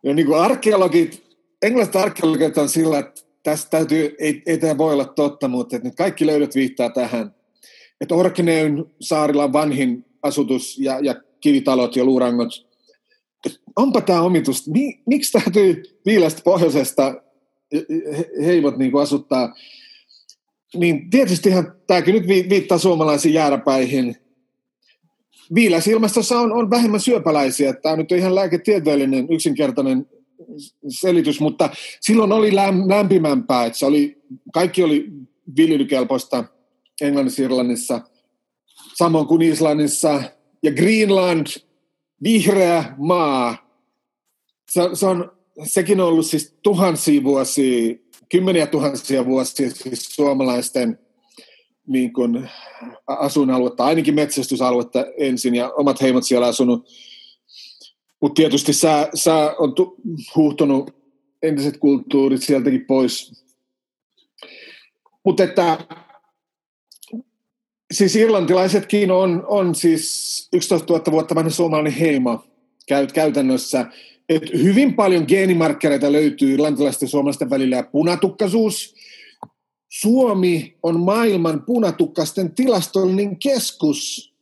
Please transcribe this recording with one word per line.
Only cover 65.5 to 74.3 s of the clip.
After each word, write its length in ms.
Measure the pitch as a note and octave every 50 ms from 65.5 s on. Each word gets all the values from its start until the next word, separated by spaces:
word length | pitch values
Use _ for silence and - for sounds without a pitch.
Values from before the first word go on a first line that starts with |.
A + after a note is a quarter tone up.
| F#3 G3 - D#3+ D#3+ - - _ - - - _ _ _ _ _ _ _ _ _ _ _ _ _ _ _ _ _ - _ - _ - A3+ C4 _ _ _ _ _ _ _ _ _ _ _ _ _ E3
siis 220 | - G3+ F#3 F3
irlantilaisetkin 960 | G#3+ A3 A3+ G#3+ G3 F3 D3 F3+ F#3 F#3+ F#3+ F3 G#3 G3+ - - G#3 G#3 F#3
on, 320 | F#3 F#3 F#3+ F#3 E3+ F3 -
on 280 | - G#3 G3+ F#3 F3 D#3+
siis 720 | - - E3+ D#3+ D#3 - - - - - - - - - _ -
yksitoistatuhatta 580 | F3+ - - G3 D#3+ D#3+ - F3 D#3+ D#3+ E3+
vuotta 240 | D#3 D#3+ D#3 - D#3+
vanha 140 | D#3+ D#3+ D#3+
suomalainen 440 | D3 - E3+ E3 D#3 D3+ D3+ D3+ C3
heimo 520 | B2 E3 D#3+ D3 C3+ B2+ B2 A#2 A2+ - _ _ _ _ _ _ _ _
käy-, 200 | - C#3 C#3+ C#3 - -
käytännössä. 720 | E3 D#3 D3+ - C#3+ C3+ C3 C3 B2+ - - - B2+ A#2+ - - - - - _ _ _
Et 240 | -